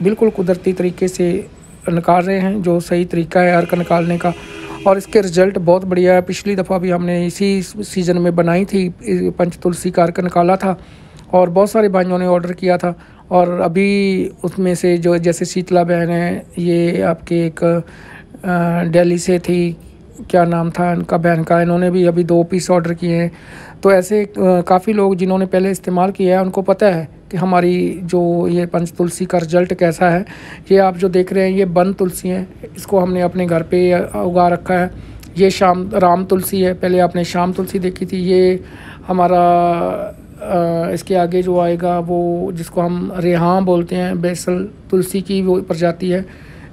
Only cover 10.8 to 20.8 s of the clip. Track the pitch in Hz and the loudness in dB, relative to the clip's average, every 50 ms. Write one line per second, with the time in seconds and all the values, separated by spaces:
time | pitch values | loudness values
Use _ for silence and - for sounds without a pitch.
10.8 | - - - - - - - - - - - 180 180 175 170 190 202 202 - 226 | -10 -20 -20 -20 -20 -20 -20 -20 -8 0 2 2 2 4 4 2 2 2 2 2
11.8 | 214 202 185 185 180 180 180 180 185 180 180 175 170 175 180 - 190 180 180 175 | 2 2 2 0 0 0 -2 -2 0 0 0 0 0 -4 -8 -2 0 0 0 0
12.8 | 180 175 175 - - - - - - - 180 180 175 175 175 180 185 175 165 190 | 0 -4 -6 -6 -16 -20 -20 -20 -8 0 2 2 2 2 0 0 0 0 2 2
13.8 | 196 202 202 202 196 196 190 185 185 - - - - 175 - 190 185 180 180 170 | 2 2 2 2 2 0 0 0 -2 -6 -8 -8 -8 -6 -4 -2 0 0 0 0
14.8 | - 180 175 170 170 175 175 170 170 170 165 - 180 170 - 185 180 - 185 175 | 2 0 0 2 2 2 2 2 2 0 0 0 -4 -4 -4 -6 -2 2 2 2
15.8 | 175 175 175 170 170 170 170 170 175 175 185 - - - - 180 170 175 170 170 | 2 2 0 0 0 0 -2 -2 -2 -2 -4 -6 -8 -12 -8 -4 -2 0 2 2
16.8 | 170 170 180 180 190 180 165 165 - - 175 170 170 165 160 - 175 170 170 170 | 2 0 0 0 0 -2 -2 -4 -4 -4 -2 -2 -2 -2 -4 -2 0 0 0 0
17.8 | 165 - - - - - - - - - - - - 185 180 175 170 170 170 175 | -4 -8 -18 -20 -20 -20 -20 -20 -20 -20 -20 -10 -6 -2 -2 0 0 0 -2 -2
18.8 | 175 170 160 170 175 175 170 175 175 185 180 175 175 - 180 175 175 170 165 - | -2 2 2 2 4 4 0 0 0 0 0 0 0 -2 0 0 0 -2 -4 -8
19.8 | - - - - - - - - 226 - - 180 170 170 170 170 165 170 - - | -16 -20 -20 -20 -20 -20 -20 -20 -6 0 2 2 4 4 0 -2 -2 -4 -2 -2